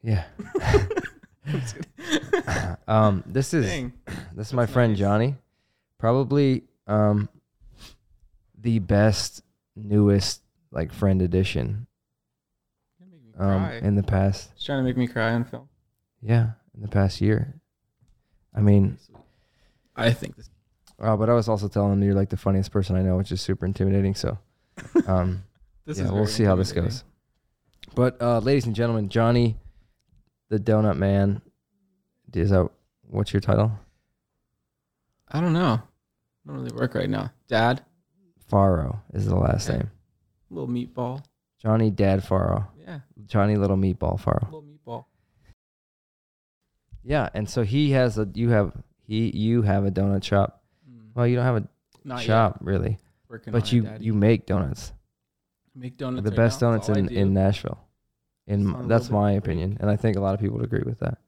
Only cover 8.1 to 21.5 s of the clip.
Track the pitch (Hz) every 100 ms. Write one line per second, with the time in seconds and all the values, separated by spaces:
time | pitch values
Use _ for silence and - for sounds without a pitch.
8.1 | _ _ _ _ - 113 113 90 101 107
9.1 | 101 - - _ _ _ - 104 104 101
10.1 | 101 - - _ _ _ 62 80 - 101
11.1 | 95 90 92 95 - 60 104 120 _ _
12.1 | _ _ _ _ _ _ _ _ _ 180
13.1 | 165 117 - 98 95 95 117 101 101 98
14.1 | 95 95 98 - _ - 139 131 123 120
15.1 | - 113 117 120 117 135 _ _ _ _
16.1 | _ 110 117 113 110 _ - 104 101 98
17.1 | - 104 107 - - _ _ _ _ _
18.1 | _ _ _ _ - 104 101 98 - _
19.1 | - - _ _ _ _ _ _ - 113
20.1 | 123 - - - _ _ _ _ _ 110
21.1 | 107 110 120 110